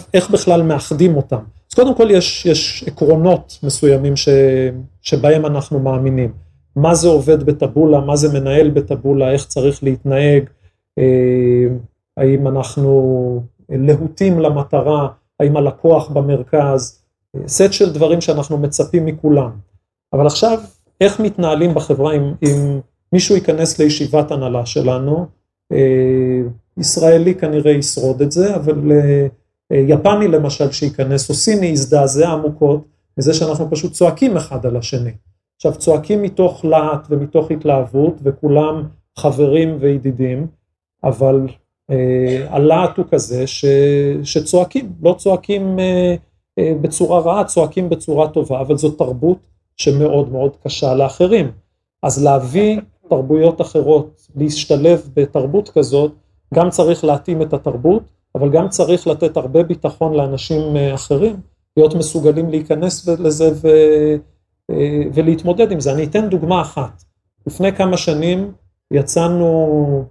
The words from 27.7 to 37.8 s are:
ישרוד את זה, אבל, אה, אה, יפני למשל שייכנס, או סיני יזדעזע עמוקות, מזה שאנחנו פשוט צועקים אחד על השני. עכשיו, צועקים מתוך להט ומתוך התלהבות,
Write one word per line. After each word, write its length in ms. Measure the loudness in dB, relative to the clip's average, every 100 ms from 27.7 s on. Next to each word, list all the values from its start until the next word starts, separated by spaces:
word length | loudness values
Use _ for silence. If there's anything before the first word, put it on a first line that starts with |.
ישרוד 500 | 2 -2 -2 -2 0
את 100 | 0
זה, 240 | 0 -2 -2
אבל, 360 | -2 0 2
אה, 340 | 4 4 2 0 -6 _ _ -2
אה, 120 | 0 2
יפני 400 | 2 2 2 2
למשל 440 | 2 0 -2 -4
שייכנס, 580 | -2 -4 -4 -2 -2 -2
או 40 |
סיני 320 | -2 0 0 0
יזדעזע 640 | -2 0 2 2 2 0
עמוקות, 560 | 0 -4 0 0 0 -4 _ _ -4
מזה 160 | -2
שאנחנו 360 | 0 -2 -4 -4
פשוט 220 | -6 -6
צועקים 440 | 0 0 2 0 0
אחד 300 | -4 -6 -4
על 100 | -6
השני. 340 | -6 -6 -6 -10 _ _ _ _
עכשיו, 180 | -4
צועקים 480 | -2 0 0 0 -2
מתוך 420 | -2 0 0 0
להט 420 | 0 2 2 -4 -4
ומתוך 400 | -4 -2 -2 -2
התלהבות, 640 | -2 0 0